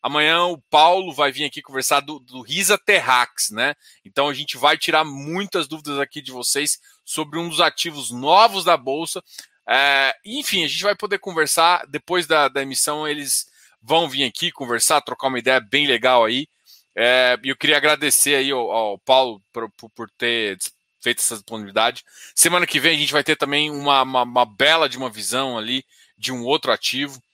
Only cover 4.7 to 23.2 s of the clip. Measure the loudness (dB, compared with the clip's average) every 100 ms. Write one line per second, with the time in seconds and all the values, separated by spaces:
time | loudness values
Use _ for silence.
4.7 | 2 2 2 0 -6 -8 -6 -4 -4 -4
5.7 | -8 -8 -6 -6 -8 -14 -8 -4 -2 -2
6.7 | -4 _ _ -10 -8 -6 -6 -6 2 0
7.7 | 0 -8 -6 -10 -6 2 4 4 2 2
8.7 | 2 0 -6 -6 -10 _ -20 -20 _ 0
9.7 | 2 4 4 2 -2 -10 -10 -4 -2 -2
10.7 | -2 -2 -2 -4 -6 -4 -2 0 4 4
11.7 | 2 -2 -12 -4 -4 2 2 2 0 -6
12.7 | -4 -4 -4 -6 -6 -4 -6 -6 _ _
13.7 | _ 0 2 2 -2 -4 -2 -8 -6 -4
14.7 | -2 2 2 0 -4 -4 -2 2 0 2
15.7 | 0 2 2 4 4 4 0 -6 _ _
16.7 | -20 _ 0 4 4 4 0 -4 -2 0
17.7 | 2 2 0 0 0 2 0 0 -2 -2
18.7 | -2 -2 -6 2 2 2 -6 _ -12 -12
19.7 | _ -20 -16 -16 _ -4 -2 -4 -6 -10
20.7 | _ _ _ -6 -2 -4 -6 -12 -14 -6
21.7 | 0 0 -2 _ -20 -10 0 2 2 0
22.7 | 0 0 0 0 0